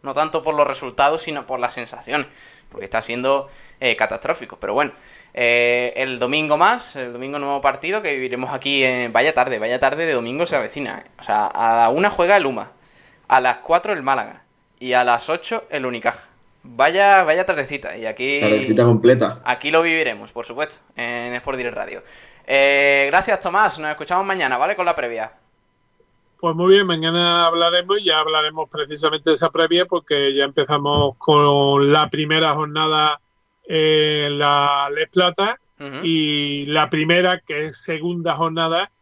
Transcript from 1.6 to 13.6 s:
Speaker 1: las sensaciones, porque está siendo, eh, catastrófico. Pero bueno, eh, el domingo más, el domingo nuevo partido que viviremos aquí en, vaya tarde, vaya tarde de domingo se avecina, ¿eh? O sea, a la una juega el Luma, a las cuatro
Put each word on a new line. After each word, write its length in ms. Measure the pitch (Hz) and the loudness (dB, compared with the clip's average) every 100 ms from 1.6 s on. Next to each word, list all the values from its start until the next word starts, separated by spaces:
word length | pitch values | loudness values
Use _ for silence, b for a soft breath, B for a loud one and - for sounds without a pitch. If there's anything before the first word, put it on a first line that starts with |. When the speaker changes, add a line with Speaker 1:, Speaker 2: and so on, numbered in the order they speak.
Speaker 1:
las 140 | 123 | -6
sensaciones, 520 | - 117 - - 143 131 b b b b | -6 -12 -14 -6 -6 -6 b b b b
porque 160 | - 98 | -6 -2
está 140 | 113 | -2
siendo, 460 | - 120 131 139 139 b b b | -4 -4 0 0 -2 b b b
eh, 160 | 127 | -2
catastrófico. 600 | 110 110 101 - - 120 - | 0 -2 -2 -6 -6 -8 -10
Pero 160 | 101 | -4
bueno, 160 | 120 147 b b b b | -2 -2 b b b b
eh, 600 | - 120 120 120 120 123 | -2 2 2 2 0 -2
el 240 | - 131 123 | -4 -6 -4
domingo 380 | 123 147 151 151 | -2 -2 0 2
más, 400 | 185 240 - 139 | 2 2 -8 -12
el 160 | 123 | -12
domingo 260 | 120 135 143 | -10 -10 -8
nuevo 220 | 139 143 | -4 0
partido 420 | 143 135 160 214 | -2 -2 -6 -4
que 100 | 180 | -4
viviremos 400 | 135 127 123 127 | -6 -6 -6 -6
aquí 300 | 135 139 139 | -6 -4 0
en, 300 | 131 127 120 | 0 0 -2
vaya 200 | 113 147 | 2 2
tarde, 280 | 139 127 117 | 2 0 -2
vaya 180 | 110 127 | -4 0
tarde 260 | 135 147 | 0 0
de 80 | 165 | -2
domingo 300 | 131 117 135 | -2 -4 -4
se 120 | 170 147 | -2 -2
avecina, 480 | 110 - 131 - - | -4 -8 -10 -10 -16
¿eh? 40 | - | -18
O 20 | |
sea, 240 | - 104 101 | -2 0 0
a 300 | - 117 117 | 0 0 4
la 120 | 113 | 2
una 200 | 143 202 | 2 0
juega 260 | - 175 202 | 2 2 4
el 60 | |
Luma, 300 | 139 113 104 _ b b b b - | 2 -6 -12 _ b b b b 0
a 120 | 131 | 2
las 180 | 127 | 2
cuatro 340 | 120 | -2